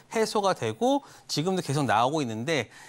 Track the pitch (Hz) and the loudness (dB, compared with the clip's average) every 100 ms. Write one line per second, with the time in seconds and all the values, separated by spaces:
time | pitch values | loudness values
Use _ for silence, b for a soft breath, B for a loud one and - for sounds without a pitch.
0 | B 226 220 220 196 180 117 113 240 277 | B -2 -2 0 0 0 -2 0 0 0
1 | B B - - 165 185 - 139 135 104 | B B -6 -2 0 -2 -2 0 2 4
2 | 127 160 131 110 127 156 110 B | 2 0 -2 -4 -2 -2 -2 B